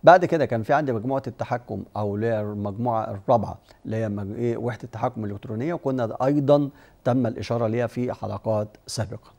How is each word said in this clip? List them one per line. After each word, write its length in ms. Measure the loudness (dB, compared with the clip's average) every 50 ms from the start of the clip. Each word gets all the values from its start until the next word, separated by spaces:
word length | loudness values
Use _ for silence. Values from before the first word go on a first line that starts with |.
| 10
بعد 200 | 10 8 8 8
كده 220 | 2 2 0 0
كان 160 | 0 0 -4 0
في 100 | 0 0
عندي 200 | 0 2 0 -2
مجموعه 300 | -2 -2 -2 -4 -2 -4
التحكم، 560 | -6 -8 _ -6 -4 -4 -6 -6 -8 -8 -8 -8 -8 _
او 200 | -4 -4 -2 -2
اللي 100 | -2 0
هي 140 | 0 0 0
المجموعه 680 | -2 -4 -6 -4 -4 -6 -4 -2 -2 0 0 0 -2 -4
الرابعه 480 | -6 -10 2 4 4 4 4 0 -8 -14 _ _ -20 _ _
اللي 120 | -6 -4
هي 120 | -2 -2 -2
مج-، 280 | -4 -4 -6 -8 -6
ايه؟ 200 | -4 -2 -2 -2
وحده 280 | -2 -4 -6 -6 -6 -12
التحكم 400 | -12 -8 -4 -4 -4 -4 -4 -6
الالكترونيه، 500 | -6 -8 -8 -10 -8 -6 -4 -4 -4 -4
وكنا 420 | -4 -2 -2 0 0 -2 -2 -2 0 0
ايضا 460 | 2 2 2 6 6 6 6 4 0 -4 -12 -20 -20 _ _ _
تم 220 | 0 2 2 2
الاشاره 400 | 0 -2 -4 -6 -4 -2 0 0
ليها 200 | 0 0 0 -2
في 260 | -2 -2 -4 -4 -4 -4
حلقات 560 | -6 -8 -8 -8 -6 -4 -2 -2 -2 -2 -4 -8 -20 _
سابقه. 440 | -10 -6 -6 -6 -6 -6 -14 _ -20 -20